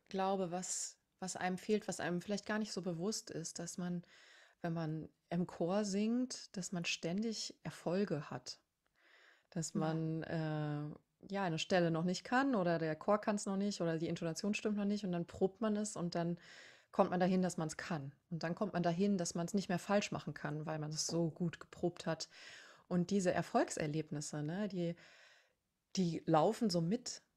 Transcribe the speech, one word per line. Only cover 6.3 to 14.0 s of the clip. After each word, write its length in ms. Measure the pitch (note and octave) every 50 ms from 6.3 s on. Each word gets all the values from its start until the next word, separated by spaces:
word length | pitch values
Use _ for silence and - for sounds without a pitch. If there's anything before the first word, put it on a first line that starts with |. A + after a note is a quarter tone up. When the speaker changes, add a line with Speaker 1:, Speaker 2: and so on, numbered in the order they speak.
| - - - - -
Speaker 1:
dass 160 | G3 F3 -
man 140 | - F3 E3+
ständig 720 | - - - - E3 F3 G3+ A3 A#3 G#3+ - - - - _ -
Erfolge 680 | D#3+ - - - D#3+ F3 F#3+ G#3 - E3+ C#3+ D3 -
hat. 300 | C3+ C3 - - - - _ _ _ _ _ _ _ _ _ - - - - - - _ _ _
Dass 220 | - E3+ D#3+ - -
Speaker 2:
Ja. 240 | - D#3 D#3+ D#3+ D#3+
Speaker 1:
man, 260 | D#3+ D#3+ D#3+ D#3+ -
äh, 640 | - - E3 D#3+ D#3 D#3 D3+ D3+ D3 D3 D3 D3 D3+ - - _ _ _ _ - F#3+ G3
ja, 100 | G3 G3
eine 160 | F3 D#3+ D#3+
Stelle 320 | - - G3 F3+ E3+ E3
noch 140 | E3 D#3+ E3+
nicht 180 | F3+ F#3 - -
kann 320 | - B3 B3+ C#4 C#4 B3+
oder 240 | G3+ F3+ F3 E3+ E3
der 160 | E3 D#3 D#3
Chor 240 | - - - G#3 G#3
kann's 260 | G#3 A3+ G#3 G#3 -
noch 120 | G#3 G3 F#3+
nicht 240 | G3+ G#3 G3 -
oder 160 | F3 E3 E3
die 100 | D#3+